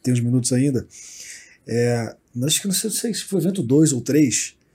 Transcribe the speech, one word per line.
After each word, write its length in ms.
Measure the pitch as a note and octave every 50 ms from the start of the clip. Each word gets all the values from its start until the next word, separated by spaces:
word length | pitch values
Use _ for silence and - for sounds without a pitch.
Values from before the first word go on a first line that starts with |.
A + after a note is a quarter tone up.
| -
tem 100 | B2 B2
uns 80 | A#2+
minutos 320 | A#2 A#2+ B2 C3 A#2+ - B2+
ainda. 320 | B2 C3+ C#3+ C3+ A2+ - - - - - - - - - - - - - - - _ _
É, 500 | - A2+ A#2+ A#2+ A#2+ A#2+ A#2 A2+ - - _ _ _ - A#2+ B2+
acho 160 | D#3 D#3 -
que 60 | -
não 80 | G3+ F#3
sei, 160 | - - A3
não 60 | -
sei 180 | - - A#3+ G3
se 80 | - -
foi 160 | - G3 F#3
evento 220 | D#3 F#3 F#3+ G3+ C#3
dois 300 | A2+ C3 D3 D#3+ D3 C3+
ou 80 | A#2+
três, 560 | A#2+ - B2+ D3+ D3+ B2 G#2 - - - - _ _ _